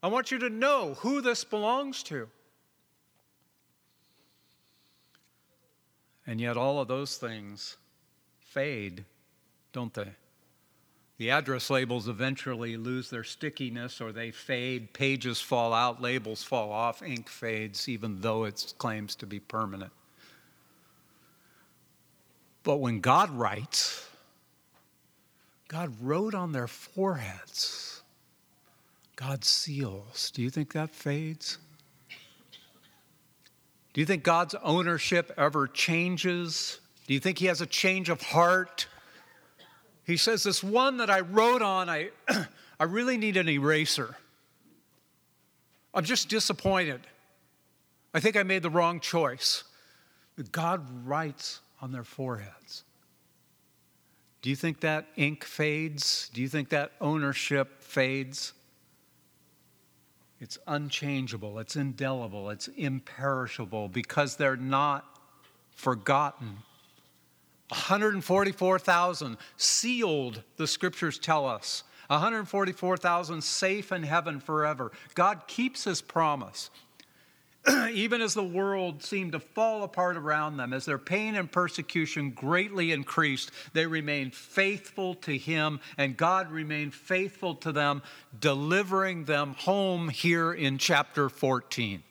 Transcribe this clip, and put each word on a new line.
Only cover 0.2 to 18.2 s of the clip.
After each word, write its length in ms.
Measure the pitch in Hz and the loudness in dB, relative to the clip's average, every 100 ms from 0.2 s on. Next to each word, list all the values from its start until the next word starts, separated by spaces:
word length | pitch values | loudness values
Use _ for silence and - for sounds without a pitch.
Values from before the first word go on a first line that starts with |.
| 247 | 0
you 80 | 262 | -2
to 100 | 240 | -2
know 440 | 220 262 285 185 135 | 0 2 2 0 -4
who 220 | 226 285 | -2 0
this 200 | 254 - | 0 -2
belongs 600 | - 214 208 254 277 262 | -2 -2 0 0 -2 -8
to. 240 | - 151 113 _ _ _ _ _ _ _ _ _ _ _ _ _ _ _ _ _ _ _ _ _ _ _ _ _ _ _ _ _ _ _ _ _ _ _ _ _ _ _ - | -8 -8 -8 _ _ _ _ _ _ _ _ _ _ _ _ _ _ _ _ _ _ _ _ _ _ _ _ _ _ _ _ _ _ _ _ _ _ _ _ _ _ _ -8
And 120 | 113 | -4
yet 200 | 120 120 | -2 0
all 220 | 131 143 | 2 0
of 60 | 123 | 0
those 300 | 131 139 - | -2 -4 -6
things 640 | 120 110 101 101 - - _ _ _ _ _ _ | -8 -10 -14 -14 -14 -16 _ _ _ _ _ _
fade, 680 | _ - 143 131 101 90 98 _ _ _ _ _ _ | _ -4 -2 -2 -6 -10 -16 _ _ _ _ _ _
don't 200 | - 117 | -8 -8
they? 180 | - 101 98 _ _ _ _ _ _ _ _ _ _ | -6 -8 -10 _ _ _ _ _ _ _ _ _ _
The 120 | 113 | 0
address 400 | 139 139 131 - | 0 0 -4 0
labels 380 | 135 127 123 107 | 0 0 -2 -4
eventually 680 | 107 131 135 - 120 117 113 | -2 -2 -2 -6 -6 -6 -6
lose 320 | 113 127 120 | -6 -6 -6
their 160 | 120 | -10
stickiness 760 | 113 - 151 143 131 117 120 - | -10 -8 -8 -6 -8 -6 -10 -10
or 100 | 117 | -10
they 180 | 107 117 | -8 -10
fade, 600 | 107 - 131 127 127 110 | -10 -4 -2 -2 -4 -6
pages 480 | - 139 135 123 117 | -2 0 0 -2 -4
fall 320 | - 127 117 | 0 2 4
out, 300 | 113 123 117 | 4 2 0
labels 400 | 123 127 110 110 | -2 -2 -4 -8
fall 280 | - 127 107 | -2 -2 0
off, 320 | 104 117 113 | 0 0 -2
ink 280 | 180 123 113 | -8 -8 -10
fades, 580 | - 117 110 107 98 - | -8 -4 -4 -4 -6 -6
even 320 | 117 110 98 | -4 -4 -4